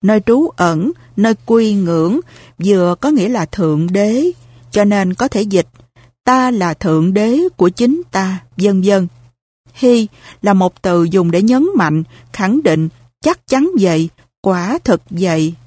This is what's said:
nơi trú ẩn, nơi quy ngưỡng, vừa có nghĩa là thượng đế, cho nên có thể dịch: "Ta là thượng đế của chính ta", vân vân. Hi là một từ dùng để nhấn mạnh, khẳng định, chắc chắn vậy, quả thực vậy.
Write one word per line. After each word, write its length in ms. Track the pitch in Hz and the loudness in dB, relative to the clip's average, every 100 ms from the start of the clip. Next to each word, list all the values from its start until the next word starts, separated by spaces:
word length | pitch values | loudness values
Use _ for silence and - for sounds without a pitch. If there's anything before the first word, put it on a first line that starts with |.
nơi 160 | 190 214 202 | 2 0 2
trú 240 | 240 320 - | 0 0 -2
ẩn, 340 | 180 160 202 349 - - | -2 0 -4 -6 -12 -2
nơi 180 | 214 220 - | -2 -2 0
quy 280 | 233 226 | 0 2
ngưỡng, 460 | 202 180 165 165 254 370 - - _ | 0 -2 0 0 -2 -6 -18 -20 _
vừa 380 | 180 196 175 175 | 0 2 2 0
có 140 | 269 | 0
nghĩa 200 | 302 196 | 0 0
là 160 | 247 160 | -2 -6
thượng 480 | - 165 151 170 | -4 -2 0 -2
đế, 380 | 185 208 233 339 349 - - - | 0 0 0 -2 -4 -14 -20 -6
cho 120 | - | 0
nên 300 | 202 202 190 | 0 0 -2
có 140 | 185 262 | -2 -4
thể 140 | 214 | -2
dịch: 260 | 208 196 165 _ - _ _ _ | -2 -2 -2 _ -20 _ _ _
"Ta 280 | - 254 254 | 0 0 0
là 220 | 240 175 | -2 -2
thượng 400 | 156 196 160 165 | -4 -2 0 2
đế 260 | 190 220 262 359 - | 0 0 0 -2 0
của 120 | 180 | -2
chính 320 | 185 240 311 349 | 2 -2 -2 -4
ta", 280 | 190 190 190 - - | -4 -4 -6 -10 -4
vân 240 | 196 196 | 0 2
vân. 260 | 185 202 180 _ - _ _ _ _ | 2 0 0 _ -20 _ _ _ _
Hi 340 | - 254 240 214 _ - - | -2 2 2 0 _ -20 -6
là 120 | - | 0
một 280 | 190 185 - | 2 0 -2
từ 220 | 196 175 | -2 0
dùng 280 | 170 190 170 | 2 0 0
để 100 | 170 | 0
nhấn 260 | 214 254 330 392 | 2 2 2 0
mạnh, 280 | 165 156 165 - - | 0 -2 -4 -14 -20
khẳng 300 | - 190 254 | -6 -2 0
định, 260 | 285 156 160 - _ _ | 0 0 -2 -8 _ _
chắc 260 | 302 359 - | -4 -4 -2
chắn 240 | 262 311 349 | 0 0 0
vậy, 300 | 190 160 165 _ _ _ | 0 0 -2 _ _ _
quả 380 | - 185 175 302 | -4 -2 -4 -6
thực 180 | - 180 _ | 0 -2 _
vậy. 440 | 170 185 160 156 170 | -6 -2 0 -2 -4